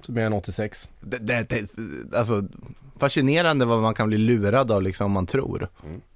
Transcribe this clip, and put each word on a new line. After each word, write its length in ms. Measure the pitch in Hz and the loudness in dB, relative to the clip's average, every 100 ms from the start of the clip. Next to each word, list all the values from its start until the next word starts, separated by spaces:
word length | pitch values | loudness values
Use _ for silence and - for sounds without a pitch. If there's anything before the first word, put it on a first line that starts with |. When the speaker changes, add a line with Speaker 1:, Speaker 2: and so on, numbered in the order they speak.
Speaker 1:
som 160 | - 120 | -6 -2
är 40 | |
en 120 | 110 | 0
åttiosex. 560 | 104 98 - 107 - - - | 0 -2 -6 -6 -8 -14 -16
Speaker 2:
Det, 160 | - 123 | -10 -6
det, 260 | 110 120 107 | -2 -2 -2
det, 160 | 123 104 - 107 65 - 117 | -4 -6 -10 -10 -10 -4 0
alltså, 260 | 113 104 98 - - - - - | 2 0 0 -8 -18 -20 -20 -2
fascinerande 680 | 139 156 135 160 170 143 120 | 0 2 2 4 4 2 2
vad 140 | 113 | 4
man 120 | 110 | 2
kan 140 | 110 110 | 2 2
bli 100 | 107 | 2
lurad 540 | 113 117 101 127 120 | 4 4 4 4 4
av, 100 | 101 | 2
liksom, 220 | 95 - 101 | 0 0 0
om 60 | |
man 140 | 98 87 | 0 0
tror. 420 | - - - 90 - 80 | -2 -2 -4 -8 -10 -14
Speaker 1:
Mm. 160 | 85 - | -14 -16